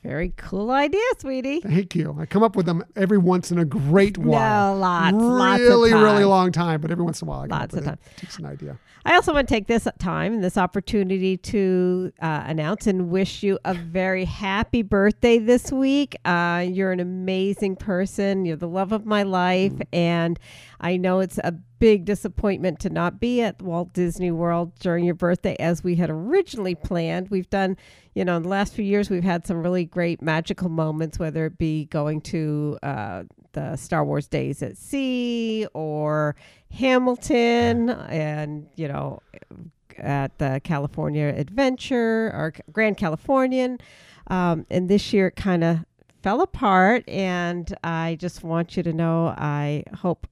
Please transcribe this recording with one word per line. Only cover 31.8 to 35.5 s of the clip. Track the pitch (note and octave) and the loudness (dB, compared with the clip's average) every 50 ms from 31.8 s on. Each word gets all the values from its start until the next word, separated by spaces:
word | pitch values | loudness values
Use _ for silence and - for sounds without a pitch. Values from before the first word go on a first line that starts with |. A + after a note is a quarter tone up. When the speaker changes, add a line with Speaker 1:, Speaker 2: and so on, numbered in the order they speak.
| D3 | -4
Speaker 1:
going | D3+ - D#3 D3 D3+ D#3 D3+ | -4 -4 -4 -2 -2 -4 -4
to, | - - - E3 D#3 D3+ D3+ D3 D3+ D3+ C#3+ - | -6 -6 -4 -4 -2 -2 -2 -2 -2 -4 -6 -6
uh, | - C#3+ C3+ B2 G#2 G#2 F2+ F#2 F2+ - - _ _ _ | -8 -8 -6 -6 -6 -8 -8 -10 -12 -16 -20 _ _ _
the | _ D3+ C#3+ C#3+ - | _ -8 -8 -6 -8
Star | C3+ - - F3+ D#3+ D3 | -10 -6 -4 -2 -2 0
Wars | C#3+ D3 C#3+ C#3+ | 0 -2 -4 -4
Days | - - D3 C3+ C3 C#3+ - D3 | -4 -4 -4 -4 -4 -6 -6 -8
at | A2 - | -10 -10
Sea | - - - - C#4 C4+ C4 B3+ B3 A#3+ A#3+ A#3 A#3 A3+ A3 | -16 -12 -8 -6 -4 -2 -2 -2 -2 -2 -4 -4 -4 -4 -4